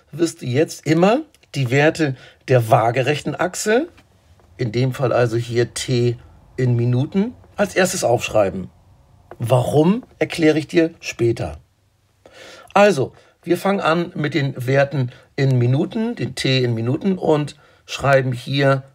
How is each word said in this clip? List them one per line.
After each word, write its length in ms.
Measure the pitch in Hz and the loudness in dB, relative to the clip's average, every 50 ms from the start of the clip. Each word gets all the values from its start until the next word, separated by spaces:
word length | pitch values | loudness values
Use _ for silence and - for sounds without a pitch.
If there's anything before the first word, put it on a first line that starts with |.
| _ _ | _ _
wirst 320 | - 151 170 160 - - - | -6 -4 -4 -4 -4 -6 -6
du 40 | |
jetzt 400 | 131 120 143 165 170 - - - | -2 0 0 0 -2 -4 -6 -2
immer 360 | - 160 165 180 196 226 302 320 - _ _ _ _ - | 0 2 4 4 4 2 2 -2 -8 _ _ _ _ -4
die 160 | 143 135 113 | -4 -2 0
Werte 440 | 127 143 147 160 160 - 156 139 131 - - - - _ _ - | 2 2 4 2 2 2 0 -2 -2 -6 -12 -20 -20 _ _ 0
der 200 | 131 123 117 110 | 2 2 4 4
waagerechten 680 | 131 120 110 117 123 139 123 143 151 143 - 160 147 | 2 4 4 2 0 0 -2 -2 -2 -2 -4 -6 -4
Achse, 540 | - 160 185 - - - 214 220 247 330 349 - - _ _ _ _ _ _ _ _ _ _ _ - | -4 -4 -4 -4 -4 -2 0 2 2 0 -2 -8 -18 _ _ _ _ _ _ _ _ _ _ _ -6
in 120 | 127 110 | -6 -4
dem 220 | 107 120 131 131 123 | -2 0 0 0 -2
Fall 220 | - 139 117 - | -2 -2 0 2
also 240 | 120 123 117 113 117 | 2 0 0 0 -4
hier 340 | 120 117 117 120 120 117 - | -4 -2 -2 -2 -2 -2 -4
T 460 | - - - 127 120 120 120 117 120 - - - - - - - - | -8 -4 -2 0 0 0 0 -2 -4 -10 -20 -20 -20 -20 -12 -6 -2
in 180 | 131 123 120 | 0 0 2
Minuten, 560 | 120 120 123 123 123 143 311 - 190 208 247 - - - - _ | 2 0 0 0 0 -2 0 -2 -2 -2 -2 -4 -10 -20 -12 _
als 180 | - 202 190 - | -4 -4 0 0
erstes 300 | - 190 180 - 151 - | 0 0 0 0 -2 0
aufschreiben. 640 | 117 120 123 - - - 110 101 95 92 95 90 - - _ _ _ _ _ _ _ _ _ _ _ - - 127 | 0 0 0 -2 0 2 2 2 2 0 -6 -10 -12 -14 _ _ _ _ _ _ _ _ _ _ _ -12 -10 -2
Warum, 600 | 110 127 123 - - 131 147 156 175 214 254 - - _ - | 0 0 0 2 2 2 2 2 2 2 0 -4 -10 _ -6
erkläre 380 | 165 151 - - 160 156 151 156 | -6 -6 -2 0 2 2 2 2
ich 100 | 147 - | -2 0
dir 240 | - 170 160 165 - - | 0 0 0 0 -2 -8
später. 580 | - - - - 117 117 117 - - 78 76 - - _ _ _ _ _ _ _ _ _ _ _ - - - - - - - - - - - | -14 -12 -4 -2 0 0 0 -2 -6 -8 -10 -14 -20 _ _ _ _ _ _ _ _ _ _ _ -20 -20 -20 -20 -20 -20 -20 -20 -16 0 4
Also, 380 | 196 202 208 180 139 113 95 - - _ _ _ _ _ | 4 6 6 4 2 -2 -4 -8 -14 _ _ _ _ _
wir 160 | 170 175 180 | -2 -2 0
fangen 220 | - 196 202 190 | 0 0 -2 0
an 320 | - 151 160 175 170 - - | 0 0 0 0 -2 -4 -4
mit 200 | 151 147 139 131 | -4 -4 -2 -2
den 200 | 160 139 135 131 135 123 | -2 -2 -2 -4 -4 -2
Werten 440 | 127 135 139 139 139 156 139 127 123 - - - _ _ | 0 2 2 2 2 0 -2 -2 -4 -6 -12 -20 _ _
in 240 | - 139 135 127 123 | 0 2 2 4 4
Minuten, 560 | 120 120 131 143 - - - 226 220 233 240 | 2 2 2 0 0 -2 -2 -4 -4 -4 -4
den 220 | - 127 - 131 | -4 -6 -6 -6
T 260 | - - 139 131 131 127 | -4 -2 0 0 0 0
in 120 | 120 117 | 0 -2
Minuten, 440 | 113 113 123 139 - - 196 185 180 | -2 -2 -2 -4 -2 -2 -2 -2 0
und 380 | - 165 156 147 147 139 - - _ _ _ _ _ | 0 2 2 2 0 -4 -8 -16 _ _ _ _ _
schreiben 480 | - - - - 135 139 135 127 131 123 | -14 -10 -4 0 0 2 2 0 -2 -4
hier 520 | 120 - - 135 139 139 135 139 135 - - | -6 -6 -4 -2 0 2 2 2 0 -2 -8